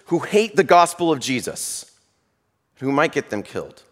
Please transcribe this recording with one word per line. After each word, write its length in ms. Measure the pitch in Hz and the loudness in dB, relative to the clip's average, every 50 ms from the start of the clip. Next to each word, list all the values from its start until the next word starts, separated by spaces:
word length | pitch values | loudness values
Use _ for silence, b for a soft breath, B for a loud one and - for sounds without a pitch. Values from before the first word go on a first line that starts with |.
| b | b
who 140 | - 170 160 | -4 -4 -4
hate 360 | - - 202 214 226 214 - | -2 0 2 2 2 2 0
the 80 | 196 165 | 0 4
gospel 480 | 123 175 175 170 165 - - 175 165 | 6 6 6 6 4 0 -2 0 0
of 80 | 151 127 | 0 -2
Jesus, 720 | 110 123 127 117 - 82 - - - - - - - _ _ _ _ _ _ _ _ _ _ _ _ _ _ _ _ _ _ | -2 -4 -4 -4 -4 -6 -10 -10 -10 -10 -10 -12 -14 _ _ _ _ _ _ _ _ _ _ _ _ _ _ _ _ _ _
who 160 | _ 131 135 | _ -4 -2
might 200 | 139 143 160 160 | 0 0 0 0
get 180 | - 143 - - | -2 -4 -6 -4
them 140 | 113 101 92 | -8 -8 -8
killed. 400 | - - 92 78 - - - _ _ | -8 -10 -10 -10 -10 -16 -20 _ _